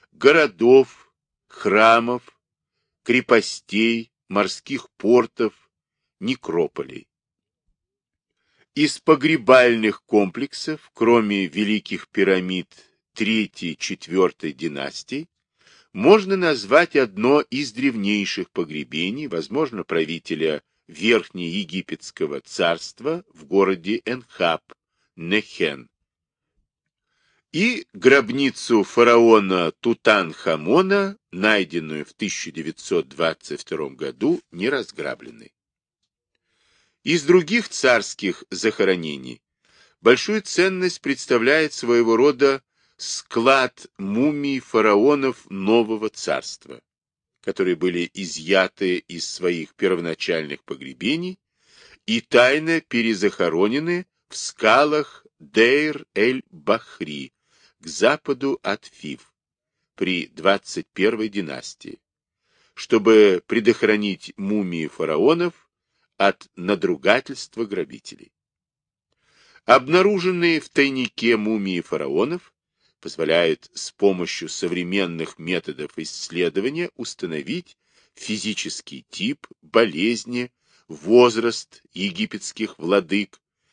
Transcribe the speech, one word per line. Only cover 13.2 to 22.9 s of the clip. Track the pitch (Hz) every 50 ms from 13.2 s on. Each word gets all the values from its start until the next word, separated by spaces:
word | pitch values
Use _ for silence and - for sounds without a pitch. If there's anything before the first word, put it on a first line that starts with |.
| 110 107 113 110 101 - _ - - 82 76
четвёртой | - - - 95 - - 80 87 95 95 - - - - 80
династий, | 69 65 82 78 71 69 69 71 - - - - 127 143 170 _ _ _ _ _ _ _ _ _ _ _ _ _
можно | - 92 110 160 208 220 190 190 196
назвать | 185 180 165 147 113 101 98 131 160 175 - -
одно | 139 127 104 92 101 113 127 143 147
из | - - 120 139 143 120
древнейших | 107 120 135 139 117 107 98 101 104 104 98 - - - 87 _
погребений, | - 95 85 76 76 76 69 62 69 78 87 95 117 143 156
возможно, | 123 - 82 78 82 110 147 160 127 117 95
правителя | 80 - 85 82 80 76 85 80 - - 85 76 78 78 76 71 _ _ _ _ _
Верхнеегипетского | - 82 113 - 117 117 104 - - - 90 87 85 85 104 95 78 87 92 - - 78 - - - - - 82 73 71 67
царства | _ - - - 90 85 85 80 - -